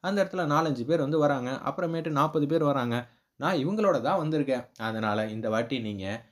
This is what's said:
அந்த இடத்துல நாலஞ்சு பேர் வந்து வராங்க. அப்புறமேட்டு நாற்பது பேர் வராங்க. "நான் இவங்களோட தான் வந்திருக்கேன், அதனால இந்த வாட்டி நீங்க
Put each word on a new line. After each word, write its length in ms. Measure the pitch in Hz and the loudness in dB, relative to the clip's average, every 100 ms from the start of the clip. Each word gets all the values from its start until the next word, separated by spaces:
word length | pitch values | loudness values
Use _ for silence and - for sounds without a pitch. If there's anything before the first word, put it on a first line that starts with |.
அந்த 160 | 180 202 | 0 0
இடத்துல 260 | 190 190 160 | 0 0 2
நாலஞ்சு 360 | 147 160 123 120 | 2 2 -2 0
பேர் 180 | 165 | 0
வந்து 160 | 139 156 | 2 2
வராங்க. 300 | 151 139 123 131 - | 2 2 -2 -4 -4
அப்புறமேட்டு 460 | 139 175 165 165 | -4 -4 -2 -2
நாற்பது 340 | 147 151 156 143 | 2 2 2 2
பேர் 160 | 160 | 2
வராங்க. 320 | 147 139 120 120 123 _ _ _ | 2 2 0 -2 -4 _ _ _
"நான் 200 | 143 180 | -2 0
இவங்களோட 380 | 139 214 202 160 | 0 0 2 2
தான் 200 | 127 185 | 2 0
வந்திருக்கேன், 440 | 156 156 135 127 - - | 0 0 0 -2 -4 -8
அதனால 480 | 113 113 110 104 110 | -4 -2 0 0 -2
இந்த 180 | 110 110 | -4 -2
வாட்டி 280 | 110 117 131 | 0 0 -4
நீங்க 260 | 110 101 95 113 - | -4 -6 -6 -8 -12